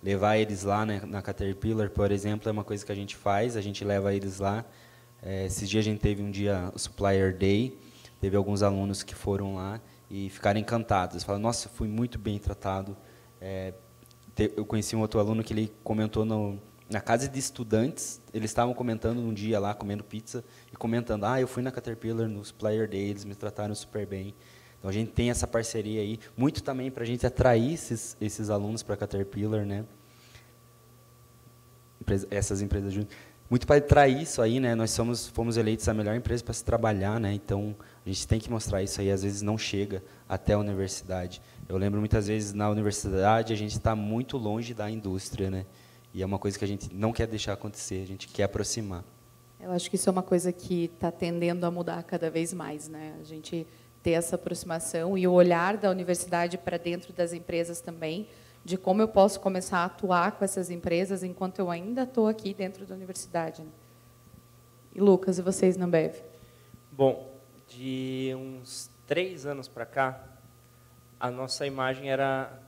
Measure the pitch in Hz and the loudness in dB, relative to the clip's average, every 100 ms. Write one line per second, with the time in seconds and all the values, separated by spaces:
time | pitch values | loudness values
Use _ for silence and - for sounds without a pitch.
0 | 95 98 104 110 107 98 98 101 110 101 | 0 2 4 4 2 0 0 0 0 -2
1 | 101 101 95 98 98 95 113 110 104 - | -4 -6 -6 -4 -4 -2 -2 0 0 2
2 | 101 101 104 104 110 107 104 101 - 101 | 2 2 0 -2 -2 -4 -4 -6 -6 -8
3 | 101 - 101 101 120 113 101 98 101 101 | -8 -4 2 2 2 -2 -4 -4 0 2
4 | 101 98 98 95 98 107 117 - - - | 2 0 -2 -2 -2 -2 -6 -18 -20 -20
5 | - - 87 95 95 92 101 107 107 104 | -20 -14 -8 -4 -4 -4 0 2 2 2
6 | 110 101 101 98 101 98 90 - - - | 0 0 -4 -2 0 0 -2 -6 -10 0
7 | 98 98 95 90 95 101 127 - - - | 2 4 4 2 4 4 2 -4 -20 -20
8 | - - 98 98 98 101 101 98 98 95 | -20 -4 2 2 2 2 2 2 -2 -4
9 | - - - 98 98 95 95 113 - - | -8 -8 -2 -2 -2 -4 -6 -8 -12 -20
10 | - 98 98 - 104 104 104 117 110 98 | -12 -8 -8 0 2 2 2 -2 2 2
11 | 90 87 - 101 113 117 - - 110 110 | 2 -4 -4 0 0 -2 -6 -6 -4 -2
12 | 120 123 107 101 - 101 101 95 95 98 | -2 -2 -4 -2 -4 -4 -2 -2 -4 -10
13 | - - - - 95 95 95 92 - - | -16 -20 -20 -14 -8 -6 -6 -10 -20 -20
14 | - - - - 107 - 107 110 101 110 | -20 -20 -12 0 0 0 -2 -2 0 0
15 | 110 113 104 110 110 110 110 - - 110 | 2 2 2 2 0 -2 -2 -4 -4 0
16 | 107 110 110 107 104 98 - - - 107 | 0 0 0 0 -2 -6 -12 -20 -4 -4
17 | - 117 135 135 131 - 113 107 131 - | 2 2 2 -2 -6 -6 2 2 2 -2
18 | - - - 110 107 - 120 123 123 113 | -10 -12 -8 -4 -2 2 0 0 -2 0
19 | 113 120 117 107 107 107 98 104 104 104 | -2 -2 -2 -2 0 2 0 -2 -4 -6
20 | - 110 110 127 - - - - 117 120 | -6 -12 -10 -12 -12 -20 -20 -6 -2 0
21 | 120 107 101 131 127 - 127 123 120 110 | 0 -2 0 2 0 -2 -4 -6 -10 -8
22 | 113 113 113 104 104 - 107 107 107 98 | -4 -2 -2 -4 -10 -4 0 0 0 -2
23 | 101 101 104 98 104 - 104 101 - 110 | -4 -4 -8 -8 -8 -6 -6 -6 -8 -8
24 | 98 98 98 104 - - - - 95 101 | -6 -6 -8 -12 -20 -20 -20 -10 -4 -2
25 | 110 - 120 120 - 117 113 113 104 107 | -2 0 2 2 0 0 -2 -4 -4 -2
26 | 104 117 - - 135 - - 131 131 127 | -4 -6 -10 2 2 2 -6 -4 -6 -4
27 | 117 120 123 - 127 117 120 165 - 113 | -4 0 0 6 8 8 6 0 -4 -6
28 | - - 107 - 104 104 101 110 - 101 | -6 -6 -6 -4 -2 0 0 -6 -4 -4
29 | 104 98 98 101 104 107 101 101 110 - | -2 -2 -4 -2 0 0 0 -4 -6 -14
30 | - - - - - - - - - - | -20 -20 -20 -20 -20 -20 -20 -20 -20 -20
31 | - - - - - - - - - - | -20 -20 -20 -20 -20 -20 -20 -20 -20 -8
32 | - 98 98 101 98 98 101 104 98 95 | 0 2 2 -2 0 0 0 0 0 -2
33 | 104 - - - - 123 - 147 143 147 | -4 -8 -20 -20 0 0 8 6 10 8
34 | 139 131 160 - 113 123 127 117 113 - | 10 6 0 2 4 4 2 2 2 2
35 | 117 117 - - 117 117 110 110 - 107 | 0 0 -4 -2 0 2 2 2 0 2
36 | 104 113 120 120 - 117 - 113 113 104 | 0 0 0 -2 -4 -6 0 2 4 2
37 | 95 110 101 101 - 101 104 104 - - | 2 0 0 -2 -2 -2 -2 -8 -16 -14
38 | - 95 - 113 - 117 - 101 98 - | -8 -6 0 0 0 -4 -2 -2 -2 0
39 | 98 98 98 101 104 113 - 101 104 95 | 2 2 0 -2 -2 -2 -2 -2 -2 -4
40 | - - - 95 - 104 104 98 95 - | -10 -20 -6 -2 2 2 2 -2 -2 -4
41 | 90 92 90 - - - - 95 98 101 | -6 -6 -6 -10 -18 -20 -4 0 2 2
42 | 107 110 101 107 104 101 104 104 104 101 | 2 2 2 -2 -2 0 0 2 0 0
43 | 104 95 98 113 117 107 107 113 113 110 | -2 2 6 4 4 -2 -2 -2 0 0
44 | 104 110 127 139 110 107 117 113 104 110 | 0 -2 -2 -4 -2 -2 -4 -6 -6 -4
45 | 101 92 - - 95 95 92 - - - | -4 -4 -4 -4 -2 -2 -6 -14 -20 -20
46 | - 92 95 101 104 98 101 101 - 92 | -14 -6 -2 0 -2 -2 -4 -4 -6 -2
47 | 110 113 113 107 - 98 107 - - 95 | -2 0 -2 -2 -6 -6 -8 -10 -8 -6
48 | 95 95 - - 101 104 101 - 104 85 | -8 -12 -10 0 0 0 -4 -4 -4 -8
49 | - - - - - - 180 180 175 190 | -10 -20 -20 -20 -20 -16 -4 -4 -2 0
50 | - 185 180 180 175 175 - 180 165 - | 2 2 2 2 2 -4 -2 -2 -2 -2
51 | 175 170 175 170 170 175 175 175 170 170 | -4 -2 -4 0 0 0 -2 -2 -4 -6
52 | 170 175 165 165 170 185 160 151 156 156 | -4 -2 0 0 -2 -4 -8 -10 -12 -12
53 | 156 156 156 160 156 170 160 - - - | -12 -14 -14 -14 -8 -6 -8 -14 -20 -4
54 | 175 165 170 180 - 175 180 165 165 170 | 2 2 2 -4 -4 -6 -4 -6 -4 -2
55 | 170 190 180 180 175 170 180 208 202 185 | 0 2 8 10 10 8 4 2 2 0
56 | 175 175 - 170 175 175 - 175 170 175 | 0 0 0 0 0 -2 -4 -4 -4 -6
57 | - 180 175 170 170 170 170 170 - 165 | -8 -2 -2 -2 -4 -2 -2 -6 -10 -8
58 | 160 170 214 - - - - 185 185 196 | -4 -4 -8 -14 -20 -20 -6 -2 2 4
59 | 220 208 196 - 196 185 180 185 175 - | 6 8 6 6 -2 -2 0 0 0 -2
60 | 190 180 180 220 196 196 180 175 170 170 | 2 4 4 2 -2 -2 -4 -4 0 0
61 | 185 190 185 180 185 185 180 170 190 240 | 0 -2 -6 -4 -6 -2 -2 -2 -4 -4
62 | 254 247 214 220 196 196 190 196 190 190 | -2 2 2 2 -6 -6 -8 -8 -14 -12
63 | 185 180 - 170 165 - 156 - - - | -12 -12 -6 -4 -4 -8 -16 -18 -20 -20
64 | - - - - - - - - - - | -20 -20 -20 -20 -20 -20 -20 -20 -16 4
65 | 202 185 190 180 180 185 185 185 180 165 | 8 8 6 0 0 4 4 4 4 4
66 | 156 - - - - - - - - 135 | 2 -4 -16 -20 -20 -20 -20 -20 -20 4
67 | 135 120 - - - - - 123 131 131 | 4 4 -8 -18 -20 -20 -20 -12 -8 -6
68 | 131 131 131 131 131 131 123 - - - | -4 -4 -4 -6 -10 -14 -14 -14 -14 -18
69 | - 151 185 170 139 139 127 - 117 139 | -2 0 0 -4 -8 -8 -10 -12 -6 0
70 | 131 127 - - - - - - - - | 0 0 -16 -20 -20 -20 -20 -20 -20 -20
71 | - - 123 123 131 - 143 135 131 131 | -20 -6 -6 -4 -8 -4 -6 -2 -2 -2
72 | 139 135 135 135 135 - | -2 0 2 0 -4 -12